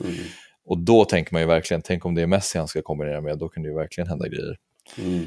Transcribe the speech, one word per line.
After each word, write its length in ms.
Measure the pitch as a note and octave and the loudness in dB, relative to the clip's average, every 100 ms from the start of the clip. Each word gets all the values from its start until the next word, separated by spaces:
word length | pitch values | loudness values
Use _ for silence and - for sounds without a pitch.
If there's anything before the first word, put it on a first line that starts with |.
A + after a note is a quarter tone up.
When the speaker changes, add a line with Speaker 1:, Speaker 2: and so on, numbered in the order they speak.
Speaker 1:
Mm. 100 | F2+ E2+ F2 - - _ | -8 -6 -10 -16 -20 _
Speaker 2:
Och 140 | - F2+ | -4 0
då 260 | E2+ A2+ | 6 8
tänker 280 | G2+ F2+ D#2 | 8 4 2
man 80 | E2+ | 0
ju 60 | E2 | 4
verkligen, 340 | E2 - E2 | 2 2 -4
tänk 220 | - F2 F2 | -2 -4 0
om 80 | |
det 80 | E2+ | 0
är 40 | E2+ | 2
Messi 320 | F#2+ - F2 | 2 0 -4
han 100 | D#2+ | -4
ska 140 | D#2+ | -4
kombinera 380 | - D2+ D2 D2 | -6 -6 -4 -4
med, 180 | D2+ D2+ | -4 -6
då 100 | D#2+ | -6
kan 140 | - | -8
det 60 | D#2 | -6
ju 60 | |
verkligen 340 | D#2 D#2 - F2 | -4 -6 -6 -6
hända 200 | E2 - | -4 -6
grejer. 280 | - - - _ _ - - | -6 -8 -12 _ _ -20 -8
Speaker 1:
Mm. 280 | F#2+ F2+ | -4 -2